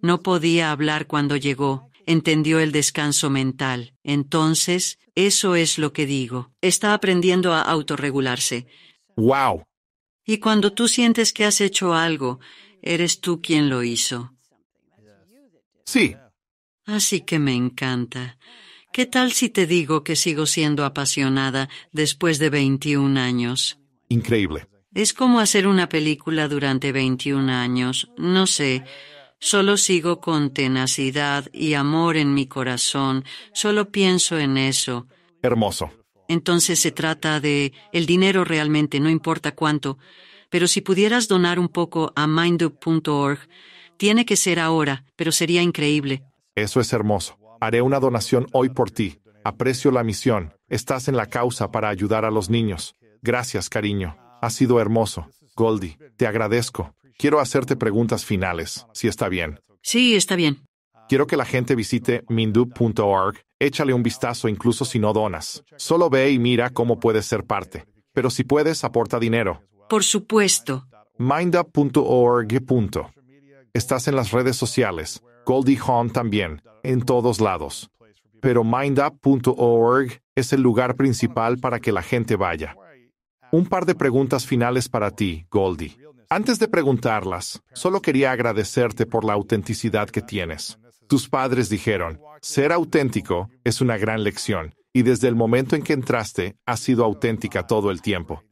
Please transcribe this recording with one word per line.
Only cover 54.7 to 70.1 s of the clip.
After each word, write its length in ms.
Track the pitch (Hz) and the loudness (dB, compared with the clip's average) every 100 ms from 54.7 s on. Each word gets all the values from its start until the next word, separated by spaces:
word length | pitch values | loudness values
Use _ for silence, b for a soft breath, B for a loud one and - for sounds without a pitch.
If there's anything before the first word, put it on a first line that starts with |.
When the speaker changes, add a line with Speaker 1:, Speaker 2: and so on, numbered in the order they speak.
| 120 | 4
Speaker 2:
hermoso. 500 | 107 113 110 - 82 _ _ - | 4 2 0 -4 -12 _ _ 0
Goldie, 420 | 113 110 92 78 - _ | 0 0 -4 -12 -20 _
te 120 | 120 | -2
agradezco. 680 | 107 107 117 120 - 85 - _ _ | 0 0 0 -2 -6 -10 -12 _ _
Quiero 220 | 143 147 | 2 2
hacerte 360 | 131 139 120 135 | 2 0 0 0
preguntas 480 | 113 104 117 113 | 0 0 0 -2
finales, 600 | - 101 92 85 78 - - | -2 -2 -2 -4 -8 -12 -16
si 140 | - 117 | -4 -4
está 220 | - 107 | -2 -4
bien. 300 | 92 82 78 _ _ | -2 -6 -8 _ _
Speaker 1:
Sí, 340 | - 233 247 214 | -4 0 2 2
está 200 | - 185 | 2 2
bien. 260 | 160 139 _ _ _ - - | 0 0 _ _ _ -20 -2
Speaker 2:
Quiero 200 | 135 151 | 0 2
que 100 | 156 | 0
la 80 | 123 | 0
gente 300 | 127 123 127 | -2 0 0
visite 480 | 107 123 - 120 - | 0 -2 0 -2 -2
mindup 440 | 113 110 107 123 | 0 2 2 2
punto 340 | 123 117 107 101 | 2 0 2 2
org. 340 | 95 95 104 _ _ | 2 0 -4 _ _
Échale 340 | 143 139 143 | -2 0 0
un 100 | 127 | 2
vistazo 440 | 117 - 120 120 113 | 0 -2 -4 -2 -4
incluso 380 | 104 120 113 131 | 0 0 0 -2
si 140 | 120 | 0
no 120 | 107 | 0
donas. 520 | 107 107 82 - - - _ | 2 -2 -4 -10 -14 -18 _
Solo 340 | - 165 170 | -2 2 4
ve 220 | 135 139 | 4 4
y 80 | 135 | 2
mira 300 | 120 120 123 | 2 2 0
cómo 300 | 123 120 113 | -2 -2 2
puedes 260 | 117 107 98 | 2 2 0
ser 200 | 110 - | -4 -2
parte. 400 | 101 95 - - _ _ | -6 -6 -14 -20 _ _
Pero 160 | - 127 | -2 -2
si 160 | - 123 | -2 0
puedes, 380 | 147 151 160 | 2 2 0
aporta 360 | 120 117 110 120 | -2 0 0 0
dinero. 440 | 113 117 101 85 _ _ _ | 0 0 -2 -4 _ _ _
Speaker 1:
Por 140 | 214 | 0
supuesto. 840 | 190 | 2